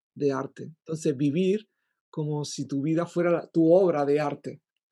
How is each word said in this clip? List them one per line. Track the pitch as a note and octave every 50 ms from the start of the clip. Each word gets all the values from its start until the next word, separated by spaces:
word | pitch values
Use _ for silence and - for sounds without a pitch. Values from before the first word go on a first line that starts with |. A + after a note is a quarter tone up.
| _ _ _
de | - C#3+ C#3
arte. | C3+ C3 C#3 C3+ - - -
Entonces, | - D#3 _ _ - D#3+ D#3 - E3 C#3 B2
vivir | D3 C#3+ C3+ F3 F#3+ F#3 G3 A3 A3 _ _ _ _ _ _ _ _ _
como | - E3 D3+ D3 D3+ D3 D3
si | - - - C#3 A2+
tu | C#3 C#3
vida | C#3 D#3 D#3+ E3 E3+
fuera | F3 - F3 F3 F3
la, | E3+ D#3 - -
tu | - E3+ D#3+ D#3+
obra | E3+ F#3+ G3 F3 D#3 D3 C#3+
de | C#3 C#3+ D3+
arte. | D3+ C#3+ C#3+ C#3+ - C3 - - _ _ _ _ _ _